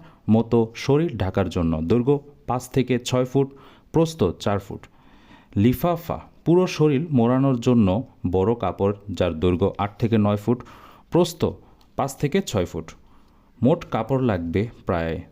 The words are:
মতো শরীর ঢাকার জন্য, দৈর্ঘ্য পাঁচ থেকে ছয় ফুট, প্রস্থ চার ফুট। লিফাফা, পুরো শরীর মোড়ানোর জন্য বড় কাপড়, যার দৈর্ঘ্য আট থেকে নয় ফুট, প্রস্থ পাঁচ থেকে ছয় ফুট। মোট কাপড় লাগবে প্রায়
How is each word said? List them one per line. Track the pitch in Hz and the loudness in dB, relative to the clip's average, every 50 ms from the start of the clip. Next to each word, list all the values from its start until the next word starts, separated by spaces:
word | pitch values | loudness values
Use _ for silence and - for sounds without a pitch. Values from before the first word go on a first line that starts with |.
| - - - _ - - | -12 -20 -20 _ 0 2
মতো | 107 117 113 113 - 117 113 113 - | 2 2 4 2 2 2 2 0 -4
শরীর | - - - 139 151 165 170 131 | -6 0 0 2 2 2 0 -2
ঢাকার | 101 101 92 - 101 95 87 | -4 -4 -2 -2 -2 -2 -2
জন্য, | - 92 82 82 80 80 | -2 -2 0 0 0 0
দৈর্ঘ্য | 80 82 110 123 120 135 143 143 - - - _ _ | 0 0 0 2 2 2 0 0 -2 -10 -20 _ _
পাঁচ | - 120 127 - - | -6 -6 -6 -6 -4
থেকে | - 135 127 127 127 117 | -2 -2 0 0 -2 -4
ছয় | - - 131 127 127 | -2 -2 -2 -2 -2
ফুট, | 127 - 139 139 135 - - - - - - _ _ | 0 0 0 0 -2 -6 -16 -20 -20 -20 -20 _ _
প্রস্থ | - 156 165 160 160 - 104 87 82 - | 0 0 0 0 0 -2 -2 -2 -2 -2
চার | - 107 101 98 | -4 -4 -4 -4
ফুট। | - - - - - - _ _ _ - - - _ - - - _ _ - | -6 -10 -16 -16 -18 -20 _ _ _ -20 -20 -20 _ -20 -20 -20 _ _ 0
লিফাফা, | 101 101 123 123 - - 175 170 165 - - - - - - _ - - | 2 2 2 2 0 -2 -2 -2 -4 -6 -8 -10 -10 -10 -18 _ -6 0
পুরো | - 170 180 185 | 2 2 2 2
শরীর | 180 - - 151 156 143 127 170 175 | 0 0 0 2 2 2 0 0 0
মোড়ানোর | 143 120 113 117 127 131 139 135 131 117 | 2 2 4 4 2 2 2 2 0 0
জন্য | 117 127 123 120 104 95 92 113 131 - - _ - 92 | 2 2 4 4 4 4 2 0 -4 -8 -10 _ -4 0
বড় | 87 95 95 110 120 | 0 2 2 2 0
কাপড়, | 117 101 90 85 - 98 101 104 - - 98 | 0 -2 -4 -2 0 0 -2 -2 -4 -8 -8
যার | 90 - 92 87 82 78 | -4 -2 -2 -2 0 0
দৈর্ঘ্য | 85 90 90 82 98 92 - - | 0 0 2 2 0 0 -2 -2
আট | 98 107 - - | -6 -6 -4 -4
থেকে | 120 104 113 107 | -2 0 2 2
নয় | 104 104 104 | 2 2 0
ফুট, | 104 - 120 123 127 - - - - - - - - _ - | 0 0 -2 -2 -2 -4 -14 -20 -20 -20 -20 -20 -20 _ -2
প্রস্থ | - 165 180 165 - - 117 85 - - - - - _ _ _ _ | 0 2 2 0 -2 -4 -4 -4 -4 -6 -16 -20 -20 _ _ _ _
পাঁচ | - 127 139 - | -6 -6 -6 -4
থেকে | - - 139 - 196 | -4 -4 -2 -2 -2
ছয় | 190 - - 98 87 | -2 -2 -2 -4 -4
ফুট। | - - 85 78 - - - _ _ - - _ _ _ _ _ _ _ - | -4 -6 -10 -12 -12 -16 -20 _ _ -20 -20 _ _ _ _ _ _ _ 0
মোট | 113 127 165 170 - | 2 2 2 0 -2
কাপড় | - - 113 113 - 139 127 | -6 -6 -6 -4 -2 -2 0
লাগবে | 131 120 101 90 82 85 82 92 113 120 - - - | 0 0 0 -2 -2 -2 -2 -2 -2 -4 -6 -10 -6
প্রায় | - 95 85 82 82 80 82 - - | -4 -2 -2 -2 -4 -6 -8 -10 -14